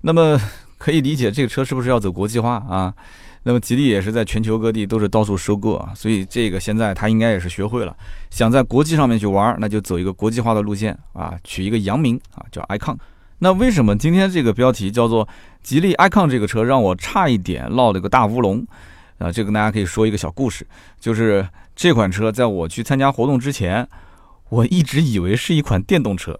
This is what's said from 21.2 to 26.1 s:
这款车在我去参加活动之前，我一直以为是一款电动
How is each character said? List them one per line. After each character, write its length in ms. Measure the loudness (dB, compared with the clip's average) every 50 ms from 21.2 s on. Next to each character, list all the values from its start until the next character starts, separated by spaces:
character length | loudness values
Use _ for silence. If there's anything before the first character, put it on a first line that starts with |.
| 2 2 2 2 0 -2 -8 -16 -20 -20 -12
这 180 | 2 4 4 6
款 160 | 6 4 2
车 220 | 0 0 -2 -2
在 160 | 0 0 0
我 220 | 0 0 -2 -4 -4
去 160 | -6 -8 -4
参 120 | -2 0
加 140 | 2 2 0
活 160 | 0 0 0
动 100 | 0 0
之 160 | 0 0 -2 -4
前， 360 | -4 -2 -2 -2 -2 -4 -6 -12 -20 -20 -20 -20 -20 -20 _ -20 _ -14 -4
我 160 | 0 0 2
一 140 | 2 2 2
直 220 | 0 2 2 0 0
以 160 | 2 0 0
为 160 | 0 0 -2
是 180 | -2 0 0 0
一 80 | 0
款 220 | 0 0 0 -2 2
电 180 | 2 2 2
动 160 | 2 0